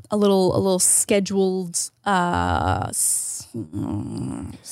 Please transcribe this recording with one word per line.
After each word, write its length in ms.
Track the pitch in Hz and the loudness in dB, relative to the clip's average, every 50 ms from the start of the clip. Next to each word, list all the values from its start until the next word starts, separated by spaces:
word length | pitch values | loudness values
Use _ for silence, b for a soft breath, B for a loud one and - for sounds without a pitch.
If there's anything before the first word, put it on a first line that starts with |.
| - - | -6 -4
a 60 | - | 0
little, 380 | 208 208 202 196 190 185 180 - | 2 4 4 6 6 4 4 2
a 40 | - | 2
little 200 | 190 196 185 180 | 2 2 2 2
scheduled, 1120 | - - - - - - 226 202 190 190 196 196 190 185 185 190 185 170 170 - - - - _ - | 2 2 2 2 2 2 2 2 2 2 0 2 2 2 0 -2 -4 -4 -6 -6 -6 -8 -10 _ -2
uh, 840 | 202 196 180 175 175 175 - - - - - - - - - - - | 0 2 2 2 2 0 0 0 2 2 2 2 0 0 0 -2 -4
s-, 580 | - - - - - - - - - - - - - | -4 -2 -2 0 0 -2 -4 -6 -8 -10 -12 -10 -10
mm. 960 | 113 104 78 82 101 110 - - 104 - 69 110 - 120 - - - - - - - - - | -10 -10 -8 -8 -6 -6 -4 -4 -6 -6 -6 -8 -8 -6 -6 -8 -8 -10 -12 -14 -16 -16 -16